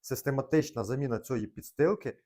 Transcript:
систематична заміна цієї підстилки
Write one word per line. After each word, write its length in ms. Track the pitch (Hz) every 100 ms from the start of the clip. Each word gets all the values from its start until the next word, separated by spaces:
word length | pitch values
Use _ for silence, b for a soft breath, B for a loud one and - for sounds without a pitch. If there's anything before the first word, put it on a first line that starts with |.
систематична 840 | - 131 - 135 131 160 147 -
заміна 340 | 104 131 139 113
цієї 280 | - 123 107
підстилки 720 | - - - 156 208 127 -